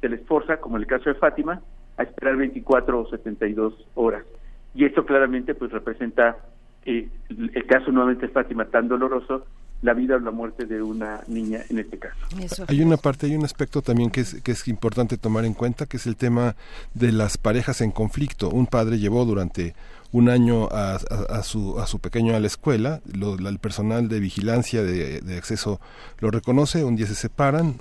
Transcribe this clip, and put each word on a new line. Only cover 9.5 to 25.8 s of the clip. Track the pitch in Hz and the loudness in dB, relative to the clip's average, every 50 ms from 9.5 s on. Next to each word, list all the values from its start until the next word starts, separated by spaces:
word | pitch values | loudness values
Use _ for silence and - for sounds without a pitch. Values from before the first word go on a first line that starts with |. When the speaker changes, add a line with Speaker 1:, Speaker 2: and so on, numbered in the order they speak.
| - - - - - - | -18 -20 -18 -14 -10 -2
Speaker 1:
la | 123 120 120 | 0 0 2
vida | 120 127 127 135 | 2 2 2 2
o | 127 | 0
la | 120 113 | 0 -2
muerte | 110 113 117 110 - - 123 | -4 -6 -6 -8 -8 -8 -8
de | 110 110 107 | -6 -4 -4
una | 110 110 110 113 110 107 107 107 - - | -4 -4 -4 -6 -6 -6 -8 -10 -10 -8
niña | 117 113 110 107 107 110 - - | -6 -4 -4 -4 -6 -6 -6 -6
en | - 110 | -6 -6
este | 104 - - - | -6 -6 -10 -12
caso. | - - - - - - 175 190 | -12 -10 -8 -6 -6 -6 -6 -6
Speaker 2:
Eso. | 185 175 - - 190 147 | -6 -8 -8 -8 -2 0
Speaker 3:
Hay | 143 143 | 2 4
una | 165 165 160 147 | 6 6 4 4
parte, | - 147 135 143 - 143 | 2 0 0 0 -2 -2
hay | 151 | 0
un | 156 151 | 0 -2
aspecto | 139 - - 139 - - 147 | -2 -2 -4 -4 -2 -2 -2
también | 127 - 117 117 120 117 | 0 2 2 4 2 2
que | - 131 | 2 0
es, | 123 - - - | -2 -2 -6 -6
que | - - | -4 -4
es | 120 104 - - | -4 -2 -2 -4
importante | 113 101 - 113 107 - 123 110 123 110 | -4 -2 -2 0 0 2 0 0 0 -2
tomar | - 113 110 110 113 | 0 0 2 2 2
en | 113 107 | 0 0
cuenta, | - 120 123 120 - 151 | 0 -2 -2 -2 -2 -6
que | - - 123 | -6 -6 -6
es | - 123 | -4 -4
el | 110 | -2
tema | - - 120 120 120 120 120 107 - - - - - - - - | 0 2 2 4 4 4 2 0 -2 -8 -14 -14 -12 -12 -10 0
de | 113 120 120 | 2 4 4
las | 110 110 107 101 - - | 4 4 4 2 0 2
parejas | - 107 107 123 117 - 127 - | 2 2 2 4 2 0 0 2
en | 117 107 | 0 0
conflicto. | - - 110 107 - 139 147 139 - - 104 90 | 2 0 0 0 0 -2 -2 -2 -2 -2 -2 0
Un | - 123 127 | 2 2 2
padre | - - 120 113 110 117 113 | 4 4 2 2 2 2 2
llevó | 104 101 107 120 123 | 2 2 4 4 4
durante | 117 107 98 92 82 - - 87 82 - - - - - - - - | 4 2 2 0 0 -2 -2 -4 -4 -6 -10 -14 -16 -18 -18 -12 0
un | - 120 120 120 | 4 6 6 8
año | 123 123 120 117 120 113 110 - | 8 6 6 6 6 4 2 0
a, | - 110 101 95 95 | 0 -2 0 0 -2
a, | 95 - - 113 104 98 - - 110 | -2 -2 -2 -2 -2 -2 -2 -2 -4
a | 101 | -4
su, | - - 110 104 95 90 90 | -4 -4 -2 -2 -2 -2 -2
a | 101 | -2
su | - - 98 | -2 -4 -4
pequeño | - 87 - 117 113 113 113 | -6 -4 0 2 2 2 2
a | 110 | 2
la | 104 101 | 2 0
escuela, | - - - 156 135 107 107 135 156 147 - - - | -2 -2 0 0 2 2 2 0 -2 -6 -8 -8 -6
lo, | 95 98 101 98 92 | -4 -2 -2 -2 -2
la, | 92 98 | -4 -4
el | 101 98 | -6 -4
personal | - 107 98 - 104 107 113 117 120 110 | -6 -6 -4 -2 -2 0 0 0 0 0
de | 110 107 | 0 0
vigilancia | 101 92 - - 98 110 113 123 120 - - 117 | -2 -2 -2 -2 0 2 2 2 2 2 0 0
de, | 104 90 90 90 80 67 71 - | 0 0 0 0 -2 -4 -6 -8
de | - 90 90 87 | -8 -8 -8 -8
acceso | - - 117 101 - 107 101 - | -6 -6 -6 -4 -2 -4 -4 -4